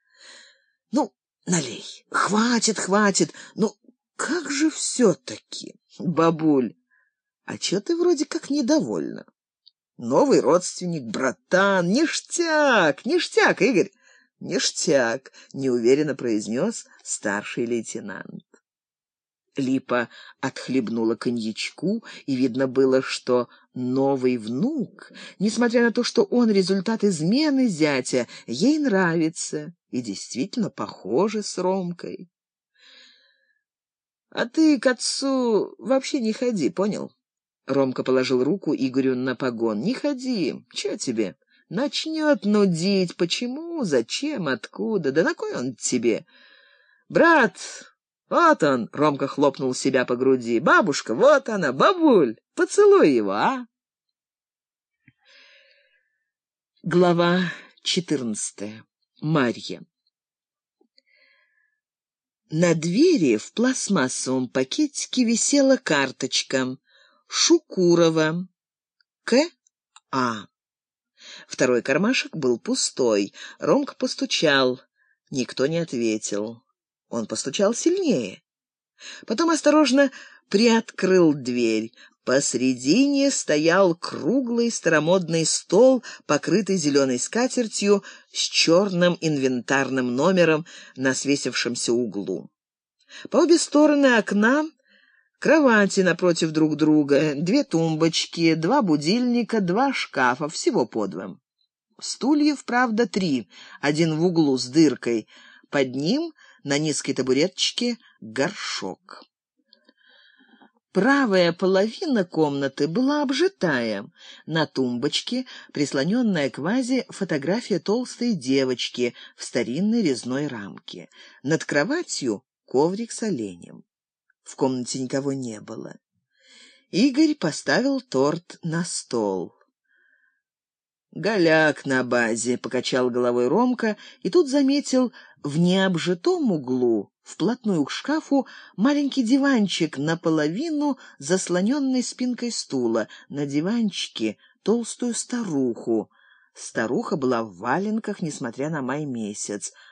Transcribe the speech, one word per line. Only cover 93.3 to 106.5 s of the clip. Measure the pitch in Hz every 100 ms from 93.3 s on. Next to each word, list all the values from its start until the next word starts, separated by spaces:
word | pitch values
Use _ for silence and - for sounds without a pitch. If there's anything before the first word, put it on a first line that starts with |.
По | 233
обе | 311 339
стороны | - 294 302 294 269 226
окна... | - 202 226 285 311 - _ _ _ _ _ _
Кровати | - 311 269 214 190 196
напротив | 180 170 180 170 160
друг | 156 156 147
друга, | 156 151 143 139 156
две | 139 170 277
тумбочки, | - 165 165 156 165 - - 170 165
два | 160 165 277
будильника, | 190 147 147 240 247 240 226 226
два | 175 202 269
шкафа, | - - 143 127 127 151
всего | - 349 202 120
по | 113 101
два. | 87 95 - _ _ _ _ _ _
Стульев, | - - 247 302 294 277
правда, | - 247 254 220 240
три: | 208 180 127 - - - -
один | 143 151 165 156
в |
углу | 180 165 147 131
с |
дыркой. | 123 147 151 120 120 113 - - - - _
Под | 143 135
ним | 131 156 277 330 - -